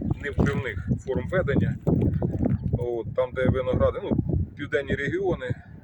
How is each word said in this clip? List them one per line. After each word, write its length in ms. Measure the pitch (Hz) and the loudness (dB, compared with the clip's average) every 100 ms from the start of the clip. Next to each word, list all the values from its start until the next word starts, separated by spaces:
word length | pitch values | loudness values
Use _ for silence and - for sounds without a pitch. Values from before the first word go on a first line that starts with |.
| - - | -2 -2
невкривних 680 | 143 - 143 139 131 101 - - | -2 2 2 2 -2 -4 -2 -2
форм 280 | - 123 - | 0 -2 0
ведення. 480 | 180 - 135 - - - - - - - - - - - 113 | 0 2 0 0 0 2 2 4 2 0 0 0 0 0 0
От, 360 | 120 120 107 | 0 -2 -2
там, 160 | - 127 | 0 0
де 160 | 127 127 | 2 2
виногради, 500 | 131 127 127 135 127 | 2 2 4 2 2
ну, 360 | 208 - - - - - | 0 0 2 0 -2 -6
південні 380 | 143 147 139 | -2 -2 0
регіони, 600 | 139 139 170 196 165 - - - - | -2 -2 0 0 -2 -2 -6 -10 -14